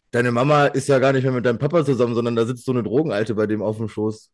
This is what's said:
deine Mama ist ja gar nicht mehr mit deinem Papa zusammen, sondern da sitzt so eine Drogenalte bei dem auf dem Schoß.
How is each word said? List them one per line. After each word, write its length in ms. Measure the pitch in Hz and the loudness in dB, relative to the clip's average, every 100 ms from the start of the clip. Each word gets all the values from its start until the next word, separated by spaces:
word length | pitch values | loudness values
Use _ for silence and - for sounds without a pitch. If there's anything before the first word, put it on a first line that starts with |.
| _ | _
deine 220 | 135 123 | -2 0
Mama 340 | 120 139 147 139 | 2 2 4 2
ist 220 | 135 139 | 0 2
ja 100 | 135 | 2
gar 160 | 135 | 4
nicht 100 | 135 | 2
mehr 80 | 131 | 0
mit 120 | 127 123 | 0 0
deinem 140 | 117 | 0
Papa 260 | 143 170 143 | 0 0 2
zusammen, 300 | 120 120 117 | 2 0 0
sondern 200 | 117 117 | 0 0
da 120 | 117 | -2
sitzt 180 | 127 - | -4 -4
so 60 | |
eine 100 | 123 | -2
Drogenalte 540 | 107 120 160 101 110 104 | 0 -2 0 -2 -2 -2
bei 100 | 104 | -2
dem 160 | 107 | -2
auf 160 | 101 107 | -4 -4
dem 120 | 110 | -6
Schoß. 420 | - 107 107 _ | -4 -6 -6 _